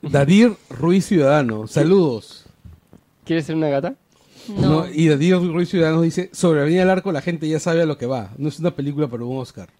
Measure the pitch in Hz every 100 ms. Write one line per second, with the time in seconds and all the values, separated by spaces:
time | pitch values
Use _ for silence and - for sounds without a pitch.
0 | 151 139 139 196 233 202 _ 123 156 190
1 | - 190 135 151 127 107 110 - 147 196
2 | 165 113 - - - _ - - _ -
3 | _ _ - 165 151 160 156 139 160 269
4 | _ _ _ - - 202 135 156 165 151
5 | 160 143 165 185 175 165 175 185 160 160
6 | 165 165 180 - 175 156 143 175 185 185
7 | 196 151 180 165 156 156 - 165 160 143
8 | 120 131 95 120 151 147 170 175 139 143
9 | 147 117 120 131 123 - - _